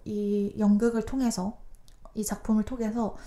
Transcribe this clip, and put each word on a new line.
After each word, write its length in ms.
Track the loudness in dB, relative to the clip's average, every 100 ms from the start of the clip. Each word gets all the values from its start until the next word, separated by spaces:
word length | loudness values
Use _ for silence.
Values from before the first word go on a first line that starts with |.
| -6
이 500 | -4 0 0 0 2
연극을 480 | 4 6 4 2 -2
통해서, 520 | 0 0 0 -4 -8 -16 -18 -20 -20 -12 -8
이 100 | -4
작품을 380 | -4 2 2 0
통해서 500 | -4 -4 -2 -2 -4